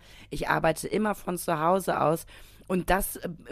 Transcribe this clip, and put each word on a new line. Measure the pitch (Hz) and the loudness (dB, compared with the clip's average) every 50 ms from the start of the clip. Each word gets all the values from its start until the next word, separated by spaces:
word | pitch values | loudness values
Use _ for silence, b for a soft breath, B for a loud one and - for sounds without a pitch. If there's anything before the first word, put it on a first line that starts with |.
| B B B B B B | B B B B B B
ich | - 151 165 - | -8 -6 0 0
arbeite | 151 156 151 165 160 - - | 2 2 4 2 2 0 -2
immer | - - 196 214 214 196 | -2 -2 0 0 0 -2
von | - - - 180 175 | -4 -6 -6 -6 -6
zu | - - 175 151 | -2 -2 -2 0
Hause | 156 165 185 196 170 - 170 - | 2 2 2 2 2 0 0 2
aus | 135 147 160 165 - B B B B B B B B B | 4 2 2 0 -2 B B B B B B B B B
und | - 180 170 - | -2 0 2 2
das, | 180 190 208 - - | 2 2 0 -2 -6
äh, | - - - 170 - - - | -8 -8 -10 -10 -10 -12 -8